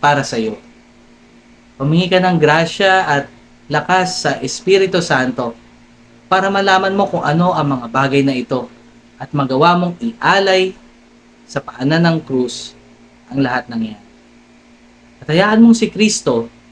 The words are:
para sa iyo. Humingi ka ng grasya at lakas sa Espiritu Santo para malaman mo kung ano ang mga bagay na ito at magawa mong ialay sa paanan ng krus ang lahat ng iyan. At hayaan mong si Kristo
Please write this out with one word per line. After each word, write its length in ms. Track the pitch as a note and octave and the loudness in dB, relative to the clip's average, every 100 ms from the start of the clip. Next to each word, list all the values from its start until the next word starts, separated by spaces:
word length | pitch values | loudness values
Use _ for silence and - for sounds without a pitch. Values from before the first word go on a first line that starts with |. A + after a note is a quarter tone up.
para 240 | C#3+ C#3+ | 0 0
sa 160 | C3 A#2+ | -2 -4
iyo. 160 | A2 G#2 - - _ _ _ _ _ - _ - _ - | -4 -6 -14 -20 _ _ _ _ _ -20 _ -20 _ -6
Humingi 320 | C#3+ E3 F3+ | 0 0 2
ka 80 | F#3 | 2
ng 240 | F3+ E3+ | 2 2
grasya 640 | D3 D#3+ E3 - F#3+ F#3 | 2 2 0 0 2 2
at 200 | D#3+ C#3+ C#3 - - - - | 2 -2 -4 -14 -20 -20 -6
lakas 560 | D3 D3 F#3 F3+ - | -4 0 0 0 -2
sa 160 | D3 - | -4 -4
Espiritu 640 | C3 - F#3+ F#3+ F#3+ F3+ | -6 -6 0 2 2 0
Santo 480 | E3+ C3+ B2+ B2 A#2+ - - - - _ - - - | 0 0 -2 -4 -6 -8 -20 -20 -20 _ -20 -14 -2
para 240 | F#3 G3 | 0 0
malaman 400 | G3 G3+ G#3+ F#3+ | 0 2 2 2
mo 160 | F#3+ E3 | -2 -2
kung 160 | E3+ | -2
ano 320 | C#3+ D#3+ F3+ E3 | -2 0 2 0
ang 160 | C#3+ | -2
mga 140 | B2+ A#2 | -4 -4
bagay 320 | C3 C3+ C#3 | -2 0 2
na 160 | C#3 B2+ | 0 -2
ito 320 | A#2 B2+ A#2 - - - _ - | -4 -6 -6 -14 -20 -20 _ -18
at 160 | C3+ | -8
magawa 480 | D3 C3 C3 E3+ F3 | -4 -2 2 2 2
mong 160 | F3 F3 | 0 -4
ialay 800 | A#2 - C#3+ G3 G3 F#3+ F#3 - - _ _ _ _ _ - | -8 -4 0 2 2 0 0 -6 -20 _ _ _ _ _ -12
sa 80 | C#3 | -10
paanan 480 | - - C3+ D#3+ | -10 -6 0 2
ng 140 | E3+ D#3+ | 2 0
krus 560 | - C3 B2 - - - - - - _ - | -2 -2 -2 -6 -16 -20 -20 -20 -20 _ -8
ang 80 | C3+ | -2
lahat 240 | C3+ B2 B2 | -2 -2 -6
ng 80 | A#2 | -6
iyan. 240 | A2 G#2+ - - _ _ _ _ _ _ _ _ _ - | -6 -8 -20 -20 _ _ _ _ _ _ _ _ _ -16
At 20 | - | -2
hayaan 320 | D#3+ G#3 A3 | 0 2 6
mong 80 | A#3 | 6
si 160 | A3+ G#3+ | 6 2
Kristo 640 | F#3 G#3+ - C#3+ A#2 A#2 - _ | 0 0 0 -2 -2 -4 -12 _